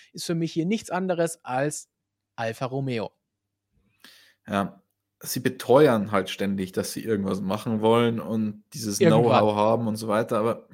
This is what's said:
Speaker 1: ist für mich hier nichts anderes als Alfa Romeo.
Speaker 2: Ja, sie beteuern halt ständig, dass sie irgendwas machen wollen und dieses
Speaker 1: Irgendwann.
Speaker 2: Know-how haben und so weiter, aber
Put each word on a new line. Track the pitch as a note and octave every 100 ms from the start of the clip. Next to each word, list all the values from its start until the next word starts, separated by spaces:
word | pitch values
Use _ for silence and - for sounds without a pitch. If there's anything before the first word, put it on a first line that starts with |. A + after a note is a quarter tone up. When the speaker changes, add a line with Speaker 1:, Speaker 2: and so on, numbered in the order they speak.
| _
Speaker 1:
ist | F3+ -
für |
mich | E3 E3
hier | E3+ E3
nichts | A3 -
anderes | F3+ F#3 E3+ E3+ -
als | - B2+ D3 - - _ _ _ _ -
Alfa | A2+ A2+ B2+
Romeo. | C3+ C3+ A#2+ F#2+ - _ _ _ _ _ _ _ _ - _ _ _ -
Speaker 2:
Ja, | G2+ F#2+ - _ _ _ _
sie | - B2+
beteuern | B2+ - - B2+ D3+ A2+ G2+
halt | G#2 F#2+
ständig, | - G2 G2 F#2
dass | G#2+ F#2+
sie | -
irgendwas | G2 G#2 G2 G2
machen | F#2+ G2 B2 A2
wollen | A2 A#2 A#2 A#2
und | D#2 A2 G#2+ G2+ _
dieses | - A2+ G2+
Speaker 1:
Irgendwann. | E3 C3+
Speaker 2:
Know-how | A#2+ A#2 G#2+ G#2
haben | G#2+ A2+ A#2
und | G#2+
so | A2
weiter, | G#2+ A#2 A2+
aber | A2+ G#2+ -